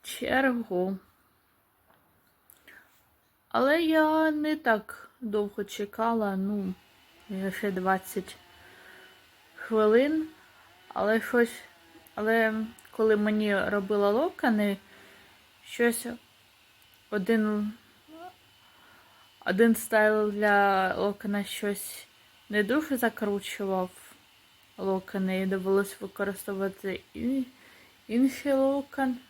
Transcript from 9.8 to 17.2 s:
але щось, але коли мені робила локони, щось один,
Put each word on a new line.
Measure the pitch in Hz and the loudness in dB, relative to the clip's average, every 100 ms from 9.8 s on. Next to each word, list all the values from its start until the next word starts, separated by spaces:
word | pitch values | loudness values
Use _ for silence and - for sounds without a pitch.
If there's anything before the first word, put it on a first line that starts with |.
| 214 226 285 311 311 - - - - - - | 6 6 4 2 -4 -10 -20 -20 -20 -20 -12
але | - 202 220 | -4 0 0
щось, | - 240 233 - - - - - - - | 2 2 2 -2 -20 -20 -20 -20 -16 -6
але | 214 226 220 220 220 - - | 0 2 2 0 -6 -10 -18
коли | - 220 214 | 0 4 4
мені | 208 214 214 196 | 4 2 2 0
робила | - 202 196 208 202 | 0 -2 0 2 2
локони, | 214 339 - 285 214 208 196 - - - - - _ _ _ | 2 0 0 0 2 0 -2 -8 -20 -20 -20 -20 _ _ _
щось | - - 240 233 240 240 _ _ _ _ _ _ _ _ _ | -18 0 0 0 -8 -12 _ _ _ _ _ _ _ _ _
один, | 208 | -4